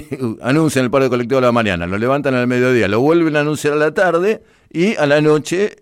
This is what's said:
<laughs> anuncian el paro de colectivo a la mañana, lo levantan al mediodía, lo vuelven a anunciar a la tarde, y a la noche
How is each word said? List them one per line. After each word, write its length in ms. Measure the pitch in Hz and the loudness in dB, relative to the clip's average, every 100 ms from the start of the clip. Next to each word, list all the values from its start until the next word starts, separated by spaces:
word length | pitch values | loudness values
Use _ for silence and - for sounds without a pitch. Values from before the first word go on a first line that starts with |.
| 143 143 123 107 | -4 -8 -8 -6
<laughs> 20 | |
anuncian 420 | 113 151 156 131 | -2 0 0 0
el 60 | 123 | 0
paro 140 | 139 | 2
de 60 | 131 | 0
colectivo 280 | 123 120 131 | 0 -2 0
a 40 | |
la 100 | 123 | 2
mañana, 340 | 120 104 87 85 | 2 0 -2 -4
lo 120 | 101 | -2
levantan 360 | 120 143 143 | -2 -2 0
al 120 | 127 123 | -2 0
mediodía, 420 | 123 127 123 95 | 0 2 2 2
lo 120 | 107 | 2
vuelven 360 | 143 170 160 147 | 2 2 2 0
a 40 | |
anunciar 320 | 147 151 147 | -2 -2 -2
a 40 | 147 | 0
la 160 | 156 | 0
tarde, 500 | 156 185 170 196 214 - _ _ | 0 0 2 0 -4 -8 _ _
y 260 | 160 196 226 | -2 0 0
a 100 | 143 | 2
la 140 | 147 | 2
noche 560 | 151 151 - 175 208 - | 4 2 0 -4 -4 -6